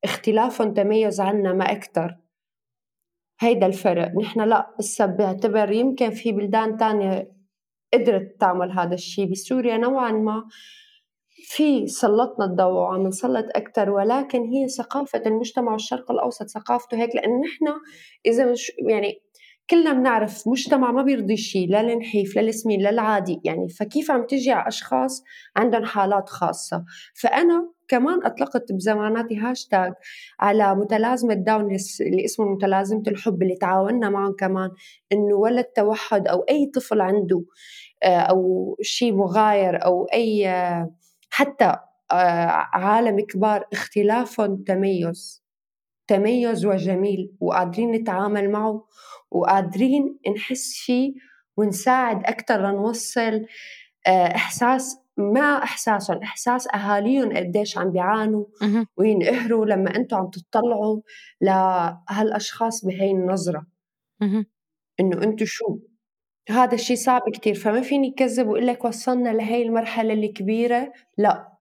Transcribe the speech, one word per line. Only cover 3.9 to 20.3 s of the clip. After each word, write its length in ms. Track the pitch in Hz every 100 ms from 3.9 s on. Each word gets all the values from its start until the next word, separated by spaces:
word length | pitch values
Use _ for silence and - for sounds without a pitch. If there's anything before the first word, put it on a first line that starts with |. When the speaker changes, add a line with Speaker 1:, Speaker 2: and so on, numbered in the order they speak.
| 170 170 175
Speaker 1:
نحن 260 | 214 226
لا، 340 | 220 240 - -
إسا 260 | 202 - 208
بعتبر 680 | 180 202 190 220 208 208
يمكن 380 | 214 254 262 233
في 200 | 220 233
بلدان 460 | 202 202 220 220 220
تانية 540 | 226 214 196 185 - _ _ _ _ _ _
قدرت 420 | 240 226 196 190 -
تعمل 300 | 190 180 180
هذا 220 | 185 170
الشي. 320 | 175 - - 196
بسوريا 520 | 180 - 254 240 226
نوعًا 340 | 240 269 240
ما 340 | 220 214 214 226 - - - - _ _ _ _ _ -
في 400 | - 302 262 -
سلطنا 580 | - 226 208 254 - 202
الضوء 280 | 180 185
وعم 340 | 185 180 185 190
نسلط 380 | 190 247 254 220 -
أكتر، 340 | 208 - 196
ولكن 540 | 202 202 254 277 254
هي 240 | 226 262 262
ثقافة 540 | 262 233 277 277 226 226
المجتمع 460 | 220 226 - 240
والشرق 400 | 214 214 254 254
الأوسط 360 | 254 247 240 214
ثقافته 500 | 214 214 240 - 226
هيك، 140 | 233 233
لأن 240 | - 247
نحن 240 | 311 - 302 302 302 - - _ -
إذا 260 | 233 254
مش، 200 | 240 - - -
يعني، 320 | 214 202 - _ _ - _ _
كلنا 240 | 339 320
بنعرف 540 | 269 254 226 208